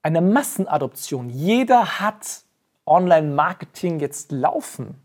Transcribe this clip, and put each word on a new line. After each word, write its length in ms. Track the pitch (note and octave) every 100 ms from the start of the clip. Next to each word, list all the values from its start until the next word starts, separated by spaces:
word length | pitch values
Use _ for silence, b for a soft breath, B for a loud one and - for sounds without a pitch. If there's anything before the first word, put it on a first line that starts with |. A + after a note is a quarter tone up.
eine 180 | D#3 E3
Massenadoption. 1080 | F3+ A#3 C#4+ - F#3+ D3 C3+ - - C3+ B2
Jeder 720 | B2 E3 A#3 B3 B3 G3 -
hat 420 | G3+ G#3+ - - _ _ _ _
Online-Marketing 1120 | - D#3+ F3+ E3 D3+ C#3+ D#3+ F3+ - - F3+ D#3+
jetzt 320 | C#3+ - -
laufen 680 | C#3+ C3+ D#4+ - - B2 D3